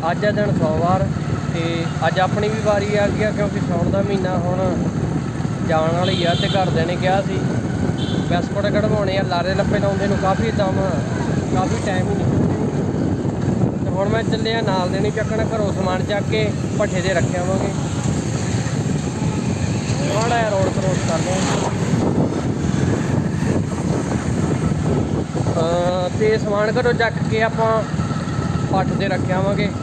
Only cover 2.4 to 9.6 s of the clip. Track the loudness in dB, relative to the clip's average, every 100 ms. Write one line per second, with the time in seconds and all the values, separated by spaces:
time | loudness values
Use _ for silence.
2.4 | 0 0 0 0 2 0 0 2 0 0
3.4 | -2 -2 -2 0 0 0 0 0 0 0
4.4 | 0 0 0 0 -2 -2 -2 -2 -4 -4
5.4 | -4 -2 0 2 2 2 0 0 0 0
6.4 | 0 0 2 2 0 0 2 2 0 -2
7.4 | 0 -2 -2 -2 -2 -2 0 0 0 0
8.4 | 0 -2 0 0 2 2 2 0 0 0
9.4 | 0 0